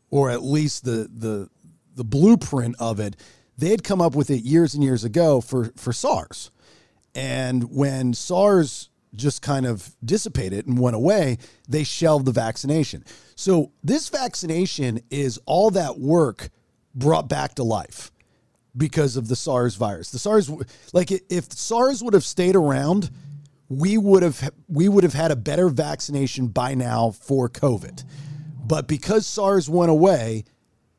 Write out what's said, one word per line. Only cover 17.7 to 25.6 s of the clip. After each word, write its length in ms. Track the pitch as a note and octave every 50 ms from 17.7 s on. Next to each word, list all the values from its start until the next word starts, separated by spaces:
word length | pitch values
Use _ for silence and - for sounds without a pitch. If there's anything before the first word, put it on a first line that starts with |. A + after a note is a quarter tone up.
| A2+ F#2+ - - - - - - _ _ _ _ _ _ _ _ _ _ _ _ -
because 400 | B2 D#3 C#3+ - D#3+ D3 C3+ A#2+
of 120 | C3+ A#2 A2
the 80 | B2+
sars 400 | - - - C3 B2 B2 B2 F#2
virus. 340 | - A#2+ G#2 G2 D#2+ E2+ -
The 80 | - B2
sars, 300 | - G#3 G#3+ G#3+ F3 C3
w-, 180 | D3+ D3+ C#3 - - - _ - -
like, 200 | F3+ F3 - G3
i-, 80 | F#3 - -
if 220 | F3+ F3 - - -
sars 500 | - - - A3+ A#3 B3+ C4+ C#4 G3+ A3+
would 120 | A#3+ G#3
have 100 | F3+ -
stayed 320 | - - - F3 F3+ F#3+
around, 520 | F#3+ D#3 C#3+ C3+ C3+ C#3 D3+ F#3 G#3 E3+ - - - - - - - - - _ _ _ -
we 280 | C3+ C3+ D#3+ F#3+ G#3+
would 280 | A3+ G3 G3+ F#3+ F#3+ F3+
have, 260 | E3 C3 - C3 C#3+ - _ _
we 220 | - D#3+ D3 F3 G3+
would 160 | G3+ G3+ F3+
have 100 | D#3 B2+
had 160 | C#3+ E3 D#3+
a 60 | D3
better 320 | A#2+ G2 - C#3+ E3+